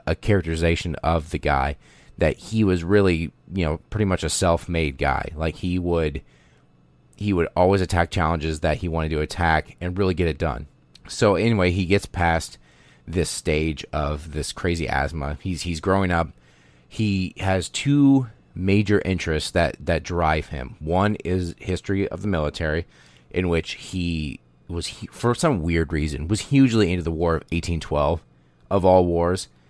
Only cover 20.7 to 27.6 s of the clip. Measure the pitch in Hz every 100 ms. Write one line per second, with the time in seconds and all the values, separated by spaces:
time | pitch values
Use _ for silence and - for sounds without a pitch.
20.7 | - 76 90 104 107 - 92 87 - -
21.7 | 90 - 98 98 90 104 85 76 - 80
22.7 | 80 - _ - _ - - 92 82 -
23.7 | - - 90 87 82 76 - _ _ -
24.7 | 85 - - - - 117 120 165 107 80
25.7 | 82 78 80 76 73 80 107 - 139 135
26.7 | 113 104 90 82 80 85 80 - 82